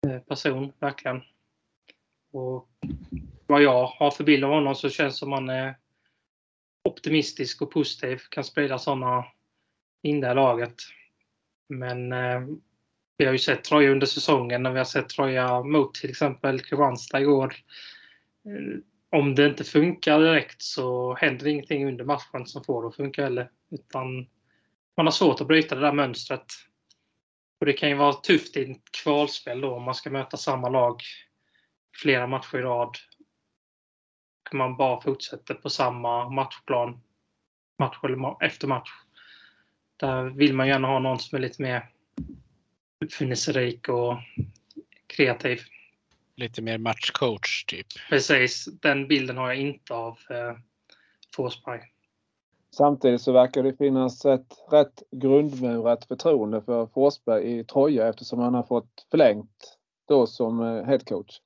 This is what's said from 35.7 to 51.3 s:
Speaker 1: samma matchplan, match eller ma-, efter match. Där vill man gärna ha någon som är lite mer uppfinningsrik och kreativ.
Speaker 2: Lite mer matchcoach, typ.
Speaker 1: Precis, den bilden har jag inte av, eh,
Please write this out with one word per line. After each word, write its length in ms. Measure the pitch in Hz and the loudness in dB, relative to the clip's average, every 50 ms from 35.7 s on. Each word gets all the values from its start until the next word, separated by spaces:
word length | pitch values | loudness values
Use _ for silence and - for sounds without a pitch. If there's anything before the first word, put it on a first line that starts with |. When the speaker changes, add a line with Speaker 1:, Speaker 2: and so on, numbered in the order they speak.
Speaker 1:
samma 580 | - - 139 123 123 123 120 120 117 120 120 123 | -4 -2 -2 -2 -2 -4 -4 -2 -2 -2 -4 -4
matchplan, 720 | 135 135 131 127 - - _ - 135 123 120 120 120 123 _ _ _ _ _ _ _ _ _ _ _ _ _ _ _ _ | -4 -4 -4 -6 -8 -18 _ -4 -2 -2 -2 -2 -6 -14 _ _ _ _ _ _ _ _ _ _ _ _ _ _ _ _
match 200 | 139 127 - - - | -6 -6 -4 -8 -6
eller 140 | 135 127 | -6 -6
ma-, 200 | 131 135 135 - - | -4 -6 -8 -6 -4
efter 280 | - - - - - 139 | -6 -6 -4 -6 -4 -4
match. 220 | 135 120 - - - - _ _ _ _ - - - - _ _ _ _ _ _ _ _ _ _ _ | -4 -4 -6 -12 -20 -20 _ _ _ _ -20 -20 -20 -20 _ _ _ _ _ _ _ _ _ _ _
Där 280 | _ - 135 131 131 127 | _ -4 -4 -2 -2 -4
vill 300 | 131 131 139 147 143 135 | -6 0 0 0 2 2
man 140 | 131 131 135 | 0 0 2
gärna 200 | 139 131 131 131 | 2 0 0 0
ha 100 | 139 131 | 0 0
någon 200 | 131 131 127 123 | 0 -2 -4 -4
som 180 | - - - | -6 -8 -6
är 40 | 135 | -6
lite 220 | 127 123 - - 143 | -6 -6 -6 -6 -6
mer 280 | 131 123 120 117 _ _ _ _ _ _ - - - - - _ _ _ _ _ _ _ _ _ _ _ _ - | -6 -6 -6 -8 _ _ _ _ _ _ -14 -12 -12 -14 -20 _ _ _ _ _ _ _ _ _ _ _ _ -12
uppfinningsrik 840 | 156 - - 143 131 127 120 - - 151 135 127 123 120 - _ - | -10 -6 -6 -4 -4 -4 -4 -4 -2 0 0 0 -2 -4 -6 _ -4
och 280 | 123 120 120 120 120 120 - - - - - - - _ _ _ _ - - _ _ _ _ | -2 -2 0 -2 -4 -6 -10 -16 -8 -8 -8 -8 -10 _ _ _ _ -20 -20 _ _ _ _
kreativ. 540 | _ - - 139 127 120 - - 127 123 120 - - - - _ _ _ _ _ _ _ _ _ _ _ | _ 0 2 2 2 2 -2 -2 -4 -4 -4 -8 -18 -20 -20 _ _ _ _ _ _ _ _ _ _ _
Speaker 2:
Lite 260 | - 123 113 117 - 113 | -12 -12 -10 -10 -8 -6
mer 160 | 113 113 113 | -6 -6 -4
matchcoach, 840 | 113 113 110 - - - - - 143 123 110 98 - - - - - | -2 -4 -4 -2 -4 -6 -2 0 0 0 -2 -2 -4 -6 -6 -6 -6
typ. 220 | - - - - _ - - - - | -8 -10 -10 -12 _ -16 -18 -6 0
Speaker 1:
Precis, 560 | 156 135 - - 151 131 127 123 - - - | 2 2 4 4 4 4 4 2 0 -6 -12
den 440 | - - - - 156 139 139 135 135 | -14 -16 -4 0 0 0 0 2 2
bilden 280 | 151 139 131 127 123 | 0 0 0 -2 -4
har 120 | 127 131 127 | -4 -4 -4
jag 80 | 127 | -2
inte 380 | 135 139 143 139 143 _ - 123 | -2 -4 -4 -6 -8 _ -8 -8
av, 240 | 117 113 117 113 _ _ _ | -6 -6 -8 -10 _ _ _
eh, 260 | 127 120 120 120 120 120 120 _ _ _ _ _ - _ _ _ _ _ - _ | -10 -8 -8 -8 -10 -12 -18 _ _ _ _ _ -20 _ _ _ _ _ -20 _